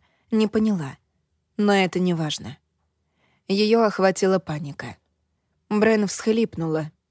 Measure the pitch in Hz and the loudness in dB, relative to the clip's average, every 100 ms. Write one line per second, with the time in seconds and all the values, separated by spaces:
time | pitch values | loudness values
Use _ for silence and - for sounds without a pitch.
0 | _ _ - 220 214 220 220 196 139 - | _ _ -4 0 0 0 0 -2 -4 -12
1 | _ _ _ _ _ - 208 202 185 180 | _ _ _ _ _ -2 2 2 2 0
2 | 180 165 156 - - 143 _ _ _ _ | 0 0 -4 -6 -12 -16 _ _ _ _
3 | _ _ _ _ - 196 214 226 220 - | _ _ _ _ -4 0 2 4 2 2
4 | 190 185 190 190 - 151 143 135 120 - | 0 2 2 0 -2 -8 -8 -12 -14 -16
5 | _ _ _ _ _ _ - 208 214 220 | _ _ _ _ _ _ -4 0 2 2
6 | 202 - - 220 220 - 165 156 156 _ | 0 -4 -2 0 -2 -4 -4 -4 -6 _
7 | _ | _